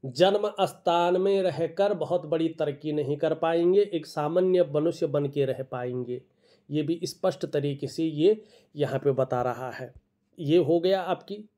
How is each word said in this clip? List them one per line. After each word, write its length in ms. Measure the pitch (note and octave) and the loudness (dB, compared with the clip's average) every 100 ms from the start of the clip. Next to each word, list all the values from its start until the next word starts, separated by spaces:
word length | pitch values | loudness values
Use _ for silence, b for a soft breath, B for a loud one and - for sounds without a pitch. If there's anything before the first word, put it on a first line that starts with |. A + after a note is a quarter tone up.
जन्म 440 | C3+ B2 F3+ G#3 G#3 G3+ | -10 4 4 4 -2 0
स्थान 540 | F#3+ - - E3+ F3 F3+ | -2 0 0 2 2 2
में 260 | F#3+ G3 | 2 2
रहकर 520 | F3+ C#3+ E3 E3 G3+ | 0 -2 -4 0 -2
बहुत 320 | G3 D3 F3 D#3 | 0 -2 -4 -2
बड़ी 220 | D#3+ D#3+ | -2 -2
तरक्की 420 | E3 D3+ C#3 D3+ | -2 -4 -4 -4
नहीं 240 | C#3 C3 D3 | -4 -2 0
कर 180 | D#3 D#3 | -2 0
पाएंगे, 440 | E3 E3+ E3+ F#3+ | 0 2 4 4
एक 240 | G3+ E3+ C#3 | 4 -2 -6
सामान्य 580 | - D3 E3+ F#3 F3+ F3 | -4 -2 2 2 4 2
मनुष्य 360 | D3 D#3+ - D#3+ | 2 0 -2 -2
बन 200 | C#3+ C#3+ | 0 -2
के 160 | C#3+ | 0
रह 180 | C3 B2+ | -2 -2
पाएंगे। 560 | C3 B2+ B2 B2+ A#2+ B2 _ _ b b _ | -6 -6 -6 -6 -6 -8 _ _ b b _
ये 140 | D3 | -4
भी 160 | D3 E3+ | -2 -4
स्पष्ट 420 | F3 - F#3 F3+ D3+ | -4 -2 -2 -2 -2
तरीके 400 | D3 C#3+ C#3+ C#3+ | -2 -2 -4 -6
से 180 | - | -4
ये 360 | E3 D3 E3 A3 B B B | -4 2 4 2 B B B
यहाँ 240 | D3 C#3+ C3 | -4 -2 0
पे 140 | C#3+ | 0
बता 300 | C3 C3 B2+ | 2 0 0
रहा 280 | B2 A#2 B2+ | -2 -4 -8
है। 200 | - B2+ - _ _ _ - | -10 -14 -16 _ _ _ -10
ये 200 | D3 E3+ | 2 2
हो 200 | C#3+ E3+ | 4 2
गया 200 | F3 F#3+ | 2 0
आपकी 320 | F3+ F3+ - G3+ G#3+ | 0 -6 -6 -14 -14